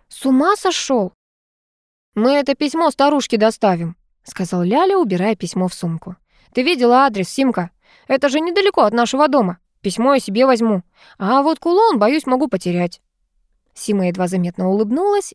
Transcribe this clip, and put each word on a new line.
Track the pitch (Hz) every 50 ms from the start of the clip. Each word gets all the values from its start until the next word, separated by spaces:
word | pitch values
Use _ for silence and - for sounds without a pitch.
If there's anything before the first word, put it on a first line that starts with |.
| _
«С | _ - - -
ума | 269 262 254 294 370 415
сошел?» | - - 381 330 - - - 269 233 190 180 _ _ _ _ _ _ _ _ _ _ _ _ _ _ _ _ _ _ _ _ -
«Мы | 208 220 254
это | 285 285 277 277 269
письмо | - 302 277 - 330 339 302
старушке | - - 277 285 302 277 - - 240
доставим», | 214 214 226 - - - 196 180 165 170 165 170 _ _ _ _ _ _
сказал | - - - 185 170 - 180 175
Ляля, | 180 220 302 370 381 392
убирая | 381 330 202 185 175 190 220 220
письмо | - - 170 - 190 185
в | 180 -
сумку. | - - 170 165 165 - 180 180 _ _ _ _ _ _ _ -
«Ты | 247 254
видела | 320 359 254 247 240 240 262 277
адрес, | 269 214 196 180 -
Симка? | - - 269 254 226 - 175 180 _ _ _ _ _ _ _
Это | - 262 262 - 277
же | 247 311
недалеко | 320 359 339 403 381 415 - 349
от | 254 208 220
нашего | 240 240 - - 269 302
дома. | 302 277 277 214 180 180 _ _ _ _ _
Письмо | - 202 180 - 233 269 285
я | 262
себе | - - 196 226 262
возьму. | 269 254 214 226 220 208 180 - _ _ _ - - -
А | - - 190 254 277 277
вот | 320 320 -
кулон, | - 330 349 392 453 453 330 214
боюсь, | 208 226 285 320 -
могу | 262 254 254 302
потерять». | 262 - 180 - 175 175 175 175 175 - - _ _ _ _ _ _ _ _ _ _ _ _ _ _ _
Сима | - - - 208 196 185
едва | 180 175 185 185
заметно | 175 185 185 175 175 175 - 185 185
улыбнулась | 190 208 220 208 247 311 381 415 403 403 381 - -